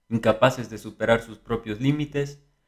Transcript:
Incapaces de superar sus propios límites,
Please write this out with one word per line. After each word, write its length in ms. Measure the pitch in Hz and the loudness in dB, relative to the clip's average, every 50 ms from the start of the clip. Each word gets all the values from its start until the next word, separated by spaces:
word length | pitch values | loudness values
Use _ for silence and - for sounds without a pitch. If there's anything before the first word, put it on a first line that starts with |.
| _ _ | _ _
Incapaces 600 | 113 110 110 113 107 - 127 131 127 127 113 101 | -2 0 2 2 2 4 4 4 4 2 -8 -10
de 80 | 110 104 | -10 -12
superar 440 | - 110 104 - 110 107 117 113 | -12 -14 -8 -4 2 2 2 2
sus 160 | - - 107 - | 2 -6 -16 -18
propios 400 | _ - 117 110 - 110 104 107 | _ -4 -4 -4 -2 -6 -6 0
límites, 640 | 131 139 147 151 151 147 - 143 143 143 - - _ _ _ _ _ | 0 0 2 0 -2 -4 -2 -4 -4 -4 -6 -16 _ _ _ _ _